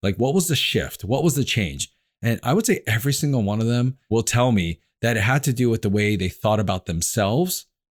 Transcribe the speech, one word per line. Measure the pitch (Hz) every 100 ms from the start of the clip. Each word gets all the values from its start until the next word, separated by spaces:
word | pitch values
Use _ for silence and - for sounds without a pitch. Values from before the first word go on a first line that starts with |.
Like, | 98 98
what | 123
was | 170 170
the | 147
shift? | - 110 69 -
What | 92 135
was | 165 143
the |
change?" | 127 - 92 69 - _ _ _
And | 117 117
I | 120
would | 165 226
say | 202 -
every | 110 135
single | 139 147 139
one | 101 104
of | 113
them | 120 127 131 _
will | 113
tell | 113 120 127
me | 110 85 80 _ _
that | 117 110
it |
had | 101 135
to | 139
do | 120 123
with | 110
the | 107
way | 101 104 104
they | 92
thought | - 107 107
about | 98 92 -
themselves | 82 82 - 98 117 180 - - _ _ _